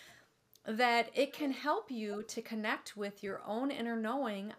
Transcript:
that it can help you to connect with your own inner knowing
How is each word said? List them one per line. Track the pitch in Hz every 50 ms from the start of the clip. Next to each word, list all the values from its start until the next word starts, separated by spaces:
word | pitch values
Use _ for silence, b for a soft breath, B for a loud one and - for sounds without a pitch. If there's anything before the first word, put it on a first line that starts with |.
| B B B B B B B _ _ _ _ - -
that | - 220 214 247 240 233 233 226 - -
it | - 277 277
can | - - 302 277
help | 262 262 254 285 320 415 427 -
you | 262 226 214 208 202 208 214
to | - - 233
connect | 226 - 226 220 208 214 262 311 - - - 202
with | 208 202 202 - -
your | 196 190 - -
own | - 208 226 262 277
inner | - - 233 233 233
knowing | 226 220 214 247 285 277 226 208 196 196 214 -